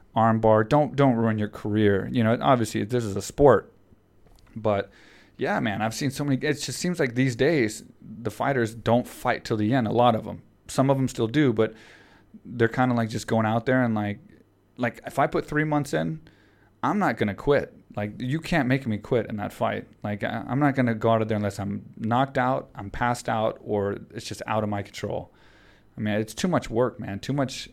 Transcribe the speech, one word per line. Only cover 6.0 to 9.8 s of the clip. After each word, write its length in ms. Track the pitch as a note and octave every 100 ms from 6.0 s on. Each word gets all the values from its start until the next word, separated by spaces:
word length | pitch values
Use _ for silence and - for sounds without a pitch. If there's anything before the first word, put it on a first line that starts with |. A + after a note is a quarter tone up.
| C#3+
so 120 | C3+
many, 140 | C#3+ C3 D3+
it 80 | D3+
just 180 | - B2
seems 180 | F3+ F3
like 180 | C#3 A#2
these 200 | C3 A2+
days 480 | C3+ E3 G#2+ - - - - A2
the 100 | A#2
fighters 420 | - B2+ C3+ A2+
don't 320 | A#2 A2+ A#2 A#2+
fight 380 | - B2+ A#2
till 140 | - A2+
the 160 | G#2+
end, 120 | C3